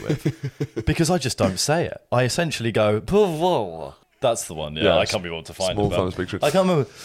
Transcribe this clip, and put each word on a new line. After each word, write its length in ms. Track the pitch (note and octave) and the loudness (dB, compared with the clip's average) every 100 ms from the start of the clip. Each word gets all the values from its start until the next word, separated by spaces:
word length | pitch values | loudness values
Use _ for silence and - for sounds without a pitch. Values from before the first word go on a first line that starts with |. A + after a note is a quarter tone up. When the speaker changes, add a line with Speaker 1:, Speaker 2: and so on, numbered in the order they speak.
| - | 0
Speaker 1:
with 760 | D3 D#3+ - C#3 - C#3+ - | -2 -2 -4 -8 -8 -8 -6
Speaker 2:
<laughs> 20 | - | -2
Speaker 1:
because 220 | - D#3+ | 0 2
I 60 | F3+ | 2
just 200 | B2 - | 0 0
don't 200 | G2 F#2 | 0 0
say 280 | - D#3+ D3+ | 0 0 0
it. 140 | - - | -6 -4
I 120 | A#2+ | 0
essentially 480 | B2+ - E3+ - A#2 | 0 0 -2 -2 -2
go, 280 | A2 G#2+ G#2 | 2 2 2
"Blah, 260 | - G3 G#3 D#3 | 2 2 4 2
blah, 280 | F3+ D#3+ | 0 0
blah." 300 | G2+ D#2+ C#2+ - _ _ | -2 -8 -12 -14 _ _
That's 280 | B2+ A2+ - | 0 0 -4
the 60 | |
one. 220 | D#2+ D2+ D2+ | -6 -6 0
Yeah, 80 | |
Speaker 2:
Yeah, 120 | F#2+ E2+ | 2 4
Speaker 1:
I 80 | |
can't 180 | G2+ G#2+ | 2 -2
be 60 | F2 | -4
able 140 | E2 | -8
to 100 | D#2 | -10
find 220 | E2 F#2+ | -4 -2
Speaker 2:
small 120 | F#2 G#2 | 2 0
Speaker 1:
it. 40 | |
But 60 | F#2 | 0
Speaker 2:
thumbs, 180 | F#2 | -2
big 140 | F#2+ F#2 | -2 -4
tricks. 140 | F#2+ | 0
Speaker 1:
I 80 | D3 | 0
can't 160 | E3+ F#3 | 2 4
remember. 220 | E3+ C3 - | 2 0 -6